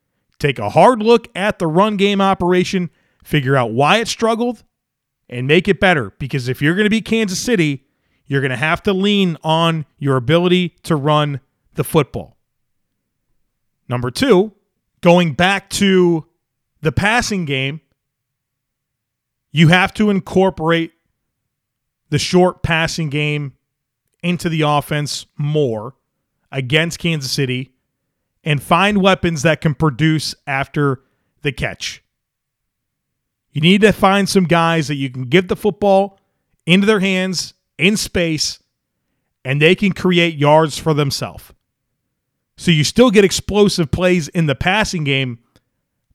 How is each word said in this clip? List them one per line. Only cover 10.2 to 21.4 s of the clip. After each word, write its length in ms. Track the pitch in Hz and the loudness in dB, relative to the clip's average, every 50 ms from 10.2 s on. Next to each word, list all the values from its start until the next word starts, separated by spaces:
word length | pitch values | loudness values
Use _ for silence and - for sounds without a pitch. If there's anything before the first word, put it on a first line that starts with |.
| 120 117 156 170 175 180 180 180 180 165 - _ - | 0 0 0 2 2 2 0 0 0 -2 -6 _ -6
to 120 | - 170 | -4 -4
run 440 | 147 135 151 151 151 151 147 143 127 - _ _ _ _ _ _ | -2 0 0 0 0 0 -2 -4 -8 -12 _ _ _ _ _ _
the 100 | - 139 | -8 -6
football. 540 | - - 165 139 - - 117 82 - _ _ _ _ _ _ _ _ _ _ _ _ _ _ _ _ _ _ _ _ _ _ _ _ _ _ _ _ _ _ _ - | -2 0 0 0 -2 -4 -14 -14 -14 _ _ _ _ _ _ _ _ _ _ _ _ _ _ _ _ _ _ _ _ _ _ _ _ _ _ _ _ _ _ _ -8
Number 220 | 123 123 120 127 | -6 -6 -6 -6
two, 420 | - - 262 285 220 180 202 220 - _ _ _ _ _ _ _ _ _ - | -4 0 2 4 4 4 2 0 -4 _ _ _ _ _ _ _ _ _ 2
going 320 | 175 170 180 175 165 131 | 4 4 4 4 2 0
back 340 | - 175 190 196 196 - - | 0 0 0 0 -2 -4 -6
to 560 | - - 196 196 190 185 180 175 170 160 151 _ _ _ _ _ _ _ _ _ _ _ | -4 0 2 4 4 4 4 4 2 0 -4 _ _ _ _ _ _ _ _ _ _ _
the 120 | - 160 143 | -6 -4 -2
passing 520 | - 190 202 226 247 226 - 214 190 175 | 0 0 0 2 0 -2 -2 -4 -4 -4
game, 380 | 143 143 131 131 135 147 160 _ _ _ _ _ _ _ _ _ _ _ _ _ _ _ _ _ _ _ _ _ _ _ _ _ _ _ _ _ _ _ _ _ _ | -4 -4 -4 -4 -4 -6 -8 _ _ _ _ _ _ _ _ _ _ _ _ _ _ _ _ _ _ _ _ _ _ _ _ _ _ _ _ _ _ _ _ _ _
you 180 | - 143 170 151 | 0 4 4 6
have 240 | 175 185 190 190 - | 6 4 2 0 0
to 140 | - 214 208 | 0 0 0
incorporate 840 | 202 190 - - - 185 190 185 - - 160 160 165 165 165 170 _ _ _ _ _ _ _ _ _ _ | 0 -2 -2 -2 0 2 2 2 0 -2 -2 0 0 0 0 -4 _ _ _ _ _ _ _ _ _ _